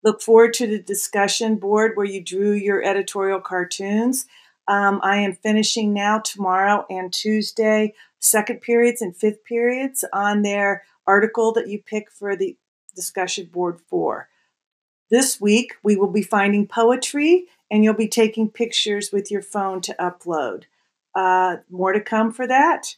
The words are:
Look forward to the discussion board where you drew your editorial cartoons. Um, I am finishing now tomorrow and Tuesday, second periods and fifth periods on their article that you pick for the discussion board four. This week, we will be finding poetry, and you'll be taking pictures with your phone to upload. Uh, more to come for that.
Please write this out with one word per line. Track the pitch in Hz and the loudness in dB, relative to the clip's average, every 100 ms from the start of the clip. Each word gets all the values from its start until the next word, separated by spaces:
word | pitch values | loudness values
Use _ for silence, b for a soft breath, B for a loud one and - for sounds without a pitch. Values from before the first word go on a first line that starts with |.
Look | 214 214 | -2 -2
forward | - 226 233 | 4 6 6
to | 233 240 | 4 -2
the | 214 | -4
discussion | 175 196 - 208 202 - 226 220 | -6 -8 -4 0 0 0 0 -2
board | 196 214 220 | 0 2 2
where | 220 202 | 0 -4
you | 196 | -6
drew | 170 185 208 | -8 -2 0
your | 208 202 196 | 0 0 0
editorial | - 196 190 202 196 196 | 0 -2 -4 -4 -2 -4
cartoons. | 185 185 175 - 196 208 240 254 - b b b - | -4 -4 -4 -6 -2 0 0 -2 -8 b b b -2
Um, | 202 202 196 | 2 2 0
I | 190 202 | 0 0
am | 202 | 0
finishing | 180 220 214 214 233 214 | -4 0 2 2 0 -2
now | 208 202 214 | 0 0 0
tomorrow | 220 202 190 185 196 208 - | -4 -6 -2 2 2 2 -2
and | 185 185 | -10 -8
Tuesday, | - 214 214 208 - 214 214 214 b b _ | -6 -2 -2 -2 -2 2 2 0 b b _
second | - 220 214 247 | 0 0 0 -8
periods | - 233 240 233 | 0 4 4 2
and | 202 | -8
fifth | 180 214 214 | -2 -2 -2
periods | - 233 240 254 269 269 - | -6 -2 0 0 -4 -6 -6
on | 196 202 208 | -2 0 0
their | 202 202 202 196 b b - | 0 0 0 -2 b b 2
article | 196 220 226 226 | 4 4 0 0
that | 226 190 | 0 -4
you | 208 | -10
pick | - 214 208 | -6 -8 -8
for | _ 202 | _ -8
the | 190 190 - _ _ _ - | -4 -4 -8 _ _ _ -12
discussion | - - 180 - 170 | -10 -6 -6 -6 -8
board | 175 180 170 _ | -4 -4 -4 _
four. | 175 160 - - _ _ _ _ _ _ _ _ | -2 -2 -4 -10 _ _ _ _ _ _ _ _
This | 233 269 - | 2 2 0
week, | 208 214 233 - | 2 2 2 -4
we | 208 202 | 0 2
will | 196 | 2
be | 196 | 0
finding | 185 214 202 202 208 | 0 2 2 2 0
poetry, | - 233 254 - 285 302 359 359 B _ | 2 2 2 -2 -2 4 2 2 B _
and | 214 | 2
you'll | 214 | 4
be | 214 220 | 2 0
taking | 233 220 220 220 | 2 2 2 -4
pictures | - 233 - 214 208 196 | -2 -4 -2 -2 -4 -2
with | 202 202 | -4 -4
your | 202 | -8
phone | 196 208 196 185 | -6 -4 -4 -4
to | 180 - | -8 -4
upload. | 180 180 170 160 127 98 _ _ _ _ _ | -4 -4 -6 -4 -4 -6 _ _ _ _ _
Uh, | 190 185 185 185 170 _ | -2 2 2 2 -2 _
more | 180 190 | -4 0
to | 202 | 0
come | 208 220 220 | 0 0 0
for | 220 247 | -2 0
that. | 254 311 302 - | 4 4 2 -4